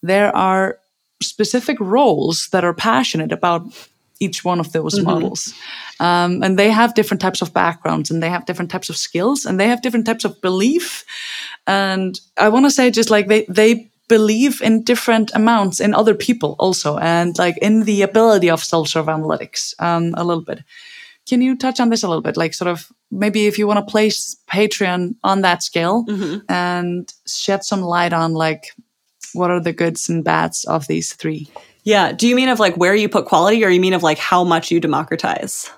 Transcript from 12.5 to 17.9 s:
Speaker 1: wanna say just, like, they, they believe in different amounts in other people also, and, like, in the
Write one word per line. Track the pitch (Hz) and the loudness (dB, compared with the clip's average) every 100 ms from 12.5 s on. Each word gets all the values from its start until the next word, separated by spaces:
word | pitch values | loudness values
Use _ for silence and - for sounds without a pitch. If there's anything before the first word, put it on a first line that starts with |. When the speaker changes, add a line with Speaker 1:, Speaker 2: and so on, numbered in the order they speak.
Speaker 1:
wanna | 226 277 | 6 4
say | 277 247 | 4 2
just, | 220 226 | 2 2
like, | 214 196 | 2 4
they, | 214 214 | 0 2
they | 185 214 233 - _ _ | 2 4 4 -4 _ _
believe | 220 214 220 277 - | 4 4 2 2 0
in | 226 220 | 2 0
different | 226 240 - 226 214 | 2 0 2 0 2
amounts | - 220 233 196 170 | 2 2 4 0 0
in | 160 | 0
other | 151 220 | 2 4
people | 202 - 233 147 - | 2 0 -2 -2 0
also, | 190 180 151 147 | 0 0 -2 -2
and, | 165 170 175 170 | 0 0 0 0
like, | 180 175 | -2 0
in | 208 220 | 2 2
the | 214 | 2